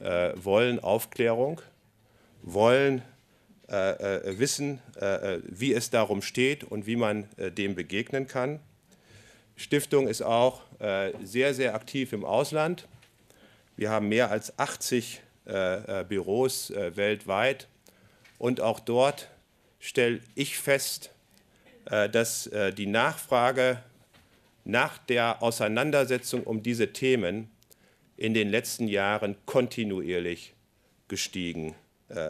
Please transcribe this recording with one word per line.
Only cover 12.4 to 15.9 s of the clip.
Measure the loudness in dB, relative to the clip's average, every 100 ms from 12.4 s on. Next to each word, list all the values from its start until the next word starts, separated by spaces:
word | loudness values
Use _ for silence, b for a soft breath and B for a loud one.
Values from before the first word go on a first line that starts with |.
| 2 0 -2 -4 -10 -20 _ _ _ b b b b -6
Wir | -2
haben | 0 2
mehr | 2 2
als | 0 -4 -4
achtzig, | -4 -4 -2 -2 -2 -10 -20 _ -6
äh, | -2 0 -2 -4